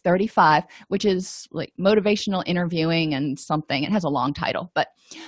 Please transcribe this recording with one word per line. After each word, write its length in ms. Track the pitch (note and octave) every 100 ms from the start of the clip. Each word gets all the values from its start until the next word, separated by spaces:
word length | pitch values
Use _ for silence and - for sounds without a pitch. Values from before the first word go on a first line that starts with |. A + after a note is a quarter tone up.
thirty-five, 600 | F3+ F#3 A3+ - D#3+ D3+ - - -
which 160 | G3 G#3
is, 420 | F#3 F#3 - -
like, 220 | D#3+ - -
motivational 640 | F#3+ G#3+ G3+ G#3 G#3 F#3 -
interviewing 680 | F3+ F3 E3+ D#3+ E3 D#3 C3+
and 240 | D3 C#3
something. 440 | - D#3 - C3+
It 80 | D3+
has 120 | G#3
a 60 | D#3
long 220 | C#3 C3
title, 400 | C#3+ - - F3+ -
but, 140 | - _ _ -